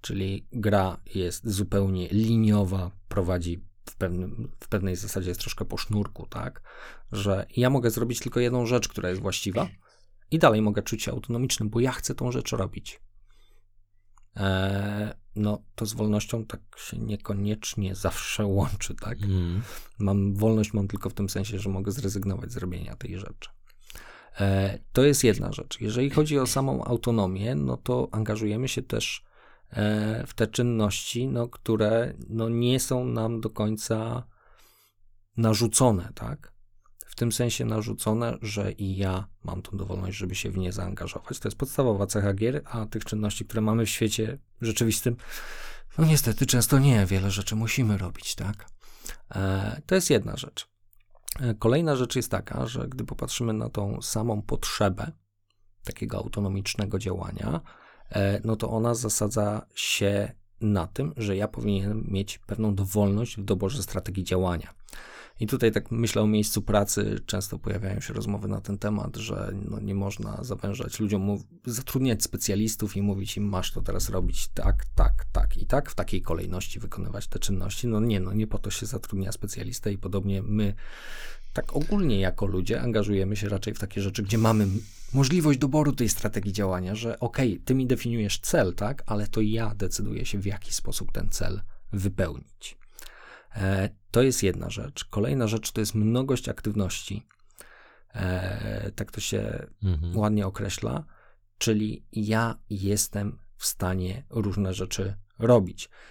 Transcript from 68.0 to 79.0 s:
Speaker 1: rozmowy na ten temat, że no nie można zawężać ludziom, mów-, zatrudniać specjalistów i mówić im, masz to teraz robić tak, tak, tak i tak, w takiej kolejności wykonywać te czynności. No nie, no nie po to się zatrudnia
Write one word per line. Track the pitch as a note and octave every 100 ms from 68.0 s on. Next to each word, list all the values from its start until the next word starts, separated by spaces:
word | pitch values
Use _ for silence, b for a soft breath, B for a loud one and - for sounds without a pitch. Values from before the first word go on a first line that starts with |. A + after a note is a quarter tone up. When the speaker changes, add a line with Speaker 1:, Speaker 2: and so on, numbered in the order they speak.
| -
Speaker 1:
rozmowy | G#2+ G#2 G2+ G2+
na | G2+
ten | G2+ G2+
temat, | G#2 G#2 G#2 -
że | G#2+ G2 G#2 G2 G2+
no | G#2+
nie | G#2 G2
można | G2 G2+ G#2+ G#2
zawężać | B2 G2 G2+ G2+ - -
ludziom, | G#2+ G2+
mów-, | G2 G2+ - - -
zatrudniać | A#2 - C3 C3 A2
specjalistów | - - - G2+ A2 - G#2+ G2+
i |
mówić | G2+ G2 F#2+ -
im, | G#2
masz | F#2+ F#2
to | -
teraz | - - -
robić | F#2+ F2+ - -
tak, | - - - - -
tak, | - - -
tak | - - -
i | -
tak, | C3+ C#3
w | -
takiej | F2 F#2+
kolejności | - E2 F#2 F#2 - F#2+
wykonywać | F2+ - F#2 G2+ -
te | -
czynności. | - G2 F#2+ - B2
No | G#2+
nie, | A#2 G2+
no | F#2
nie | G2+ G#2+
po | F#2
to | G#2
się | - G2+
zatrudnia | -